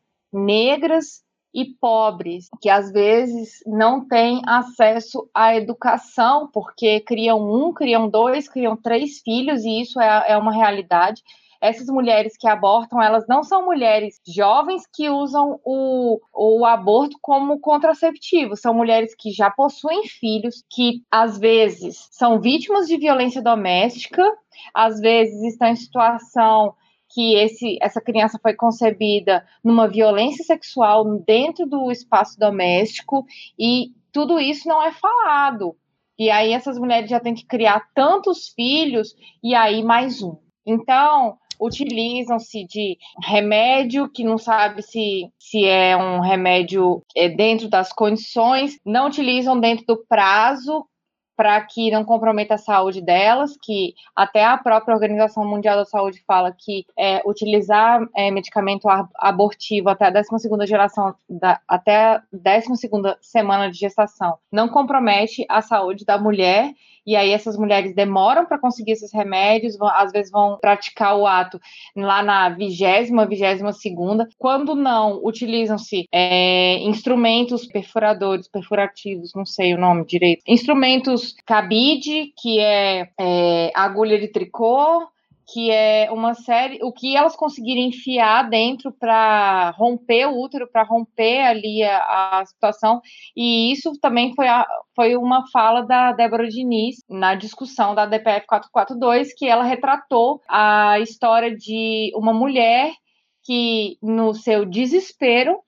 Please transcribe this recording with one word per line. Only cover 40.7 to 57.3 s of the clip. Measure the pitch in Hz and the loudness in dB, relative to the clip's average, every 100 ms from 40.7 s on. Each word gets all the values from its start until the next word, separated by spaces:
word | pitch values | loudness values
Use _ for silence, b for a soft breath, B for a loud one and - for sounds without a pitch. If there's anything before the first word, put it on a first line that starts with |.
| 226 226 262 294 294 233 - - - | -2 2 2 4 2 0 -4 -16 -8
utilizam-se | 226 - 285 226 233 247 240 226 233 220 185 | -8 -6 -6 -4 -4 -6 -4 -6 -6 -14 -12
de | 208 202 180 B - | -8 -6 -8 B -14
remédio, | 175 208 208 214 240 269 254 269 269 | -2 0 2 2 2 2 0 -4 -6
que | - | -6
não | 226 220 | -4 -4
sabe | 226 220 208 202 | -2 0 0 -4
se, | 208 226 208 196 175 _ | -10 -6 -4 -4 -8 _
se | - 220 | -6 0
é | 190 185 185 185 | 2 4 4 2
um | 185 180 | 0 -2
remédio, | 180 190 185 180 175 190 180 170 - - | 0 0 2 0 0 0 0 0 -4 -2
é, | 175 | 0
dentro | 160 220 220 220 | 2 0 0 0
das | 190 185 | -2 -2
condições, | - 214 220 - 240 233 262 285 285 | -2 -2 -2 -4 0 0 0 -2 -8
não | 196 233 277 | -4 -2 -2
utilizam | 285 254 254 254 247 | -2 -2 -2 0 0
dentro | 233 226 233 | 0 0 -2
do | 226 - | -4 0
prazo, | 214 196 208 233 285 170 311 - _ _ _ _ - | 2 4 4 2 0 -6 -8 -8 _ _ _ _ -2
pra | 214 208 | 2 2
que | 214 233 220 | -2 -4 -2
não | 214 | -2
comprometa | 214 226 226 214 208 | 0 0 0 -2 -2
a | 214 | -4
saúde | 214 202 190 190 | 0 0 0 -2
delas, | 170 180 208 247 294 285 | 0 2 4 2 -2 -8
que | - 208 180 b b | -8 -6 -6 b b
até | - 196 214 | -2 0 2
a | 220 254 | 2 2
própria | 254 220 226 | 2 0 2
Organização | 220 208 208 220 214 208 | 0 0 0 -2 -2 -4
Mundial | 208 208 202 | -2 0 0
da | |
Saúde | 202 208 196 185 - | 0 -4 -4 -6 -2
fala | 185 180 | 0 0
que, | 180 - 196 - - | -4 -10 -10 -8 -4
é, | 196 190 | -2 0
utilizar, | 202 | -2